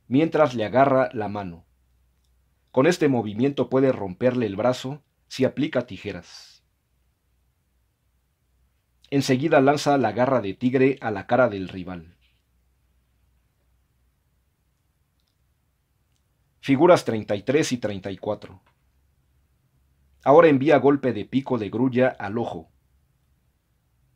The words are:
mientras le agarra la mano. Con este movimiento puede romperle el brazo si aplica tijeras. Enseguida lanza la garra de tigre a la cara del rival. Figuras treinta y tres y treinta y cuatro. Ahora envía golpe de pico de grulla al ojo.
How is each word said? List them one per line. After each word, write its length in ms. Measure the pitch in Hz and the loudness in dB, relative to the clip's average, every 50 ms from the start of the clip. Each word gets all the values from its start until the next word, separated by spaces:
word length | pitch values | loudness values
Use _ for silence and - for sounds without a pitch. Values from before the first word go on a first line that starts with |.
| _ | _
mientras 460 | - 120 143 165 165 - 151 151 127 127 | -2 0 0 0 2 2 2 2 2 0
le 120 | 113 104 | -4 -4
agarra 440 | 101 98 127 139 139 131 131 131 - - | 0 2 2 4 4 2 2 0 -2 -4
la 160 | 110 104 98 | -6 -8 -6
mano. 360 | 104 104 98 90 85 87 _ _ _ _ _ _ _ _ _ _ _ _ _ _ _ _ _ _ _ _ _ _ | -8 -8 -10 -10 -14 -16 _ _ _ _ _ _ _ _ _ _ _ _ _ _ _ _ _ _ _ _ _ _
Con 160 | - 127 139 | 0 2 2
este 220 | 170 180 - 156 | 2 2 2 0
movimiento 640 | 143 131 117 104 107 98 107 127 143 139 - 123 - | 0 0 0 -2 -4 -4 -2 -2 -2 -2 -4 -4 -2
puede 200 | 127 135 135 131 | 0 2 2 2
romperle 540 | 123 104 101 92 90 - 120 127 123 127 117 | 0 -2 -6 -10 -6 -4 -2 -2 -2 -2 -4
el 100 | 98 98 | -4 -4
brazo 460 | 104 107 107 104 - - 131 147 - _ _ _ _ _ | -2 -2 -2 -2 -4 -6 -12 -12 -14 _ _ _ _ _
si 160 | _ - - 127 | _ -4 -2 -2
aplica 440 | 117 - 123 147 160 - 127 117 | -2 -2 -4 -6 -4 -4 -6 -6
tijeras. 760 | - 98 90 - 101 90 85 - - - - - - _ _ _ _ _ _ _ _ _ _ _ _ _ _ _ _ _ _ _ _ _ _ _ _ _ _ _ _ _ _ _ _ _ _ _ _ _ _ _ _ _ _ _ _ _ _ _ _ _ _ _ _ | -6 -10 -14 -12 -12 -12 -12 -14 -20 -20 -20 -20 -20 _ _ _ _ _ _ _ _ _ _ _ _ _ _ _ _ _ _ _ _ _ _ _ _ _ _ _ _ _ _ _ _ _ _ _ _ _ _ _ _ _ _ _ _ _ _ _ _ _ _ _ _
Enseguida 500 | 143 139 139 - 131 127 151 160 156 143 | -2 -2 0 0 0 0 2 2 4 4
lanza 380 | 131 143 147 143 - 147 143 | 4 4 2 2 0 0 0
la 140 | 139 120 104 | 2 0 0
garra 280 | 98 117 127 135 131 120 | 0 0 0 0 0 0
de 140 | 101 98 95 | -2 -4 -6
tigre 440 | - 127 127 127 131 131 139 131 - | -4 -2 0 2 2 2 2 0 -2
a 80 | 117 113 | -6 -8
la 160 | 104 95 95 | -8 -8 -4
cara 240 | - 123 127 127 117 | 0 2 2 2 2
del 180 | 101 95 92 | 0 -4 -8
rival. 500 | 85 90 95 87 92 90 85 82 85 _ _ _ _ _ _ _ _ _ _ _ _ _ _ _ _ _ _ _ _ _ _ _ _ _ _ _ _ _ _ _ _ _ _ _ _ _ _ _ _ _ _ _ _ _ _ _ _ _ _ _ _ _ _ _ _ _ _ _ _ _ _ _ _ _ _ _ _ _ _ _ _ _ _ _ _ _ _ _ _ _ _ _ _ _ _ _ _ _ _ | -10 -10 -12 -12 -12 -12 -14 -16 -20 _ _ _ _ _ _ _ _ _ _ _ _ _ _ _ _ _ _ _ _ _ _ _ _ _ _ _ _ _ _ _ _ _ _ _ _ _ _ _ _ _ _ _ _ _ _ _ _ _ _ _ _ _ _ _ _ _ _ _ _ _ _ _ _ _ _ _ _ _ _ _ _ _ _ _ _ _ _ _ _ _ _ _ _ _ _ _ _ _ _
Figuras 460 | - 135 139 127 165 175 170 - - | -2 -2 2 4 6 6 6 4 2
treinta 300 | - 113 107 98 - 104 | -2 -6 -6 -4 -4 -6
y 60 | 98 - | -4 -2
tres 280 | - 131 156 151 - | 0 0 0 0 -2
y 80 | 127 120 | -4 -4
treinta 320 | - 104 101 92 - 101 | -4 -6 -8 -8 -10 -10
y 60 | 95 | -12
cuatro. 440 | - - 107 104 - - 92 98 95 _ _ _ _ _ _ _ _ _ _ _ _ _ _ _ _ _ _ _ _ _ _ _ _ _ _ _ _ _ _ _ _ - | -8 -8 -8 -8 -8 -10 -16 -20 -20 _ _ _ _ _ _ _ _ _ _ _ _ _ _ _ _ _ _ _ _ _ _ _ _ _ _ _ _ _ _ _ _ 2
Ahora 240 | 135 143 165 170 | 6 8 8 8
envía 300 | 156 139 127 135 156 147 | 8 6 4 4 4 4
golpe 340 | 131 117 143 143 139 - 123 | 4 4 4 2 2 0 -4
de 140 | 107 104 98 | -4 -4 -6
pico 320 | - 120 135 139 - 131 | -4 -4 -4 -2 -2 -4
de 120 | 113 104 98 | -4 -4 -6
grulla 380 | 104 113 131 131 117 123 127 | -4 -4 -2 -2 0 0 0
al 300 | 127 - - 107 98 107 | 0 -2 -4 -8 -8 -8
ojo. 340 | 120 113 - 87 82 80 _ _ _ _ _ _ _ _ _ _ _ _ _ _ _ _ _ _ _ _ _ _ _ _ _ _ _ _ _ _ | -8 -8 -8 -10 -12 -16 _ _ _ _ _ _ _ _ _ _ _ _ _ _ _ _ _ _ _ _ _ _ _ _ _ _ _ _ _ _